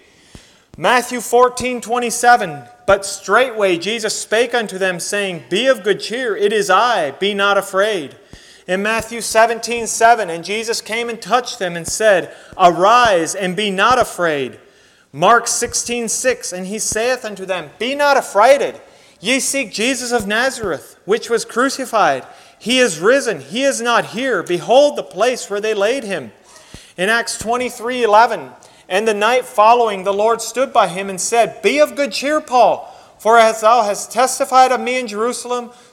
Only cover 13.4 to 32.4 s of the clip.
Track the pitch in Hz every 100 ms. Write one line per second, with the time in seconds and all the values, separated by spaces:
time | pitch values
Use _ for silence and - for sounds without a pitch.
13.4 | 185 180 214 190 220 254 214 - 170 143
14.4 | 127 101 _ _ _ _ _ - 185 233
15.4 | - - 240 - - 240 220 - 254 240
16.4 | - 180 185 214 - 214 247 254 214 190
17.4 | 185 185 147 - 240 285 285 254 - 196
18.4 | 240 277 160 - - _ _ _ 190 262
19.4 | - 277 214 - 247 247 247 240 196 220
20.4 | 262 254 202 135 - - - 220 - 233
21.4 | - 226 262 - - 220 170 131 - -
22.4 | - _ 208 254 240 156 190 277 247 156
23.4 | 123 220 277 220 240 226 143 202 269 190
24.4 | 151 175 156 254 294 226 - 175 240 247
25.4 | - 202 220 208 202 269 214 175 113 -
26.4 | _ - - - - - 190 233 196 -
27.4 | 208 247 247 - 226 254 226 208 240 196
28.4 | 131 - - _ - 190 220 208 214 254
29.4 | 247 - 220 240 226 196 190 202 220 226
30.4 | - 240 269 240 185 180 196 185 - 233
31.4 | 214 - 202 285 294 240 277 - 269 302